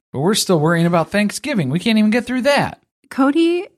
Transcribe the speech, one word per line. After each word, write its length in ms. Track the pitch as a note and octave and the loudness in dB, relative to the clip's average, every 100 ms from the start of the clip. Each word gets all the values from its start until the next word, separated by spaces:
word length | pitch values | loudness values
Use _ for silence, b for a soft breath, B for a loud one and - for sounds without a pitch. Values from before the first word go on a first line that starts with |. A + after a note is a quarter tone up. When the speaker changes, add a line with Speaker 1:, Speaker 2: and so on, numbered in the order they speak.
| _ | _
Speaker 1:
But 80 | B2 | -4
we're 160 | D#3+ A3 | -2 0
still 240 | - E3+ | 0 2
worrying 260 | D#3 E3+ E3+ | 2 2 2
about 260 | E3+ D#3+ | 0 0
Thanksgiving. 580 | G3+ G#3 - C#4+ B3 C3 | -2 -2 -4 -4 -2 -2
We 100 | D#3+ | -2
can't 180 | A#3 A3 | 0 2
even 140 | G#3+ | 2
get 140 | A#3+ A#3+ | 0 -2
through 180 | B3+ | -2
that. 380 | B3+ C#4 A2+ - _ _ _ | 0 0 -2 -6 _ _ _
Speaker 2:
Cody 580 | - C4+ D4+ E4 F4 G4 | 0 0 2 2 0 -6